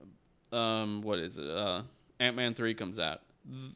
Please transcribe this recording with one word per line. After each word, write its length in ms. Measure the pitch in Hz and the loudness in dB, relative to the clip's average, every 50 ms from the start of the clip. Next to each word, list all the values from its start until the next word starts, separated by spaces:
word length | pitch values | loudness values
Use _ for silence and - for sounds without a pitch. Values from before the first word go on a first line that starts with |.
| - 95 - - _ _ _ _ _ _ | -20 -20 -20 -20 _ _ _ _ _ _
um, 500 | - 120 113 113 110 110 110 107 104 104 | 0 2 2 4 4 2 2 0 -2 -2
what 180 | 104 107 104 90 | 0 0 0 0
is 180 | 82 90 - - | 0 -2 -4 -6
it, 80 | 73 73 | -6 -4
uh, 340 | 78 92 104 101 90 90 113 127 - _ _ _ _ - | -2 0 2 2 0 0 -2 -8 -14 _ _ _ _ 2
Ant-Man 340 | 123 123 120 120 123 120 117 | 2 2 2 2 0 0 0
three 200 | 117 117 113 110 | 2 0 0 0
comes 260 | - 110 90 95 110 | 0 -2 -4 -2 0
out, 220 | 82 80 76 - - - _ _ - 135 131 131 131 131 - | 0 0 0 -4 -8 -16 _ _ -16 -14 -12 -12 -12 -14 -16